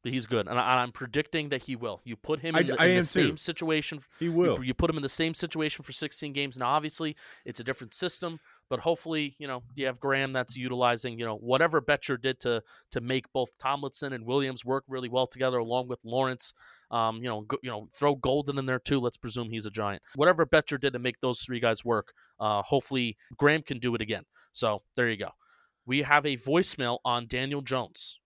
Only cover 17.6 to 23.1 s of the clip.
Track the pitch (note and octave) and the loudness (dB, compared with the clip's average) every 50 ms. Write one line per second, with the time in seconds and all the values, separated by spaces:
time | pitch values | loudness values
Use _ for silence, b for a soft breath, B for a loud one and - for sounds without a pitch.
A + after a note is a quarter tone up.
17.6 | - B2+ A#2 G#2+ G#2+ G#2 - - C#3+ D3 C#3+ C3 - B2+ C3+ D3 C#3+ C#3+ C#3 C#3 | -4 -8 -8 -8 -10 -14 -6 0 2 2 2 2 2 2 2 2 0 0 -2 -2
18.6 | C3 C3 B2+ B2 _ - C#3+ C3+ A#2+ A#2+ - - - A#2+ G#2+ A#2+ A#2 A2 A2+ A2+ | -2 0 -2 -2 _ 0 0 2 2 0 -4 -4 -10 -8 -6 -6 -6 -4 -6 -6
19.6 | G#2+ G#2+ G2 A2 G#2+ G2+ G2 F#2 b b b C3+ C#3+ F3 F#3 D#3+ D#3+ - - D#3 | -6 -6 -4 -2 -2 -2 -2 -6 b b b 4 4 4 6 4 4 6 6 4
20.6 | - - D3 C3 C#3 C3+ B2+ A#2+ A#2+ B2+ A#2 _ - B2+ A#2+ - - - B2 A#2 | 4 2 -4 -2 -2 -2 -2 0 -2 -4 -2 _ 0 0 0 0 -4 -4 -4 2
21.6 | A#2+ A#2 A2+ - - A#2 A#2 G#2+ G2+ - b b b b b b G#2+ G#2+ G#2+ G2+ | 2 2 2 2 0 0 0 0 0 -6 b b b b b b 0 0 2 0
22.6 | G2 - D3 C3+ - - C#3 C3 B2 A#2 | 2 2 2 2 2 0 -2 0 0 -2